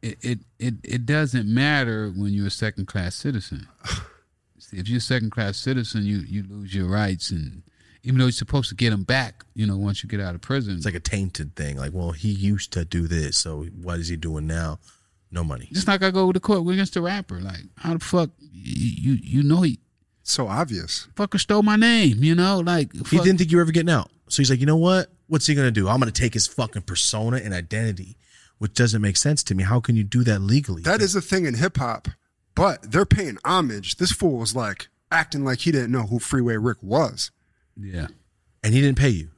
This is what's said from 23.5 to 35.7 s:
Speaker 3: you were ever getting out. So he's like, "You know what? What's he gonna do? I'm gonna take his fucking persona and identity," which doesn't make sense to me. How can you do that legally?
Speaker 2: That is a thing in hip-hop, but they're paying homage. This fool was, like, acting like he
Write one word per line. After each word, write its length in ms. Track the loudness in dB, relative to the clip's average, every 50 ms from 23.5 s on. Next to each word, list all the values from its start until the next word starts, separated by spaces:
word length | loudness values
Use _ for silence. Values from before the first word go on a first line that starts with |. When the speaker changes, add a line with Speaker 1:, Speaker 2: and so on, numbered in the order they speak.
Speaker 3:
you 60 | 6 4
were 40 | 4
ever 80 | 6
getting 200 | 4 2 4 4 2
out. 160 | 2 2 -2 _ _ _ _
So 100 | 0 2
he's 120 | 4 4
like, 100 | 4 4
"You 40 | 4
know 120 | 4 4 6
what? 340 | 6 6 4 4 2 0 _ _ _ _
What's 180 | 0 0 2
he 80 | 2 2
gonna 160 | 4 4 4
do? 160 | 4 2 2 2
I'm 120 | 4 2
gonna 100 | 2 0
take 220 | 0 0 0 0 2
his 140 | 0 -2 -2
fucking 360 | -2 -4 -6 -4 -4 -8 -8
persona 540 | -6 -4 -2 -2 -2 -2 -2 -2 0 -2 -2
and 160 | -2 -4 -6
identity," 640 | -6 -6 -4 -4 -2 -2 -2 -2 -4 -8 -14 -16 _ _ _ _ -20 _ _ _ _
which 160 | -6 -4 0
doesn't 280 | 2 2 2 2 2 2
make 140 | 2 2 2
sense 260 | 2 2 2 0 0
to 100 | -2 0
me. 100 | 0 2
How 140 | 2 2 2
can 140 | 2 2 2
you 80 | 2 2
do 200 | 2 2 2 2
that 160 | 2 2 0
legally? 420 | 2 2 2 2 2 0 -6 -4
Speaker 2:
That 200 | -2 0 2 2
is 140 | 2 2 0
a 60 | -2
thing 240 | -2 0 0 0 0
in 80 | 0 0
hip-hop, 520 | 0 0 0 0 -2 -2 -2 -4 -6 _ -10 -12 _ _ _ _ _ _ _ _
but 360 | 2 2 2 2 0 -8 -2
they're 140 | 0 0 4
paying 320 | 4 4 2 2 -4 -6 -6 _
homage. 520 | 0 2 2 2 0 -2 -6 -6 -8 -4 -2
This 140 | 0 0
fool 260 | 0 2 2 2 2 2
was, 180 | -2 -2 -2
like, 320 | -2 -4 -4 -6 -8 -12 -20 _ _ _ _
acting 320 | 0 0 0 0 -4 -4 -2
like 160 | -2 -2 0
he 100 | 0 2